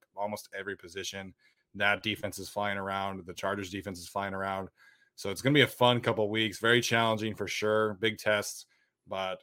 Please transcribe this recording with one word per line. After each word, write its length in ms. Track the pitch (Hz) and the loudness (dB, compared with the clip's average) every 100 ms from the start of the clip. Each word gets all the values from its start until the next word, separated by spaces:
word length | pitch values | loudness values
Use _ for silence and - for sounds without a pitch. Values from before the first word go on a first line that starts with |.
| _ 95 | _ -6
almost 340 | 104 104 - 98 | -4 -6 -8 -10
every 180 | 98 95 | -8 -8
position. 580 | 87 95 90 98 95 - _ _ _ 98 | -10 -10 -8 -8 -10 -14 _ _ _ -2
That 280 | 101 101 | 2 2
defense 340 | 110 101 101 95 | 0 -2 -4 -8
is 120 | 90 | -8
flying 280 | 104 104 98 | -4 -2 -2
around. 480 | 98 98 98 95 87 | -2 -2 -4 -6 -10
The 80 | |
Chargers 360 | 85 98 101 92 | -6 -2 -2 -4
defense 300 | 98 98 85 | -6 -8 -10
is 80 | 87 | -8
flying 240 | 98 98 | -6 -4
around. 360 | 95 95 95 92 - - _ _ - | -4 -4 -4 -6 -14 -20 _ _ -10
So 140 | 101 | -8
it's 120 | 95 | -2
gonna 120 | 131 | 4
be 80 | 147 | 6
a 60 | 117 | 6
fun 340 | - 123 120 | 6 4 6
couple 280 | 117 107 104 | 2 2 2
weeks, 300 | 110 110 92 | 2 0 2
very 220 | 113 120 | 4 4
challenging 540 | 117 117 113 110 110 101 | 4 4 4 2 -2 -4
for 120 | 95 | -6
sure, 460 | - 107 107 107 95 | -2 2 4 2 0
big 220 | 110 107 | -2 0
tests, 480 | 107 104 - - - _ _ _ - | 2 0 0 -8 -16 _ _ _ -8
but, 340 | 95 92 90 | -4 -4 -6